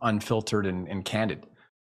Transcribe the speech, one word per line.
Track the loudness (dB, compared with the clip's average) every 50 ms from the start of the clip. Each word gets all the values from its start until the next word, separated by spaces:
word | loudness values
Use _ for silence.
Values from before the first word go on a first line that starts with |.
| 0
unfiltered | 2 2 2 2 0 0 0 2 2 0 2 2
and, | 2 0 -2 -4
and | -4 -6 -6 -4
candid, | -2 0 0 0 0 -2 -6 -10 -16 -20 _ -20 _ _ _ _ _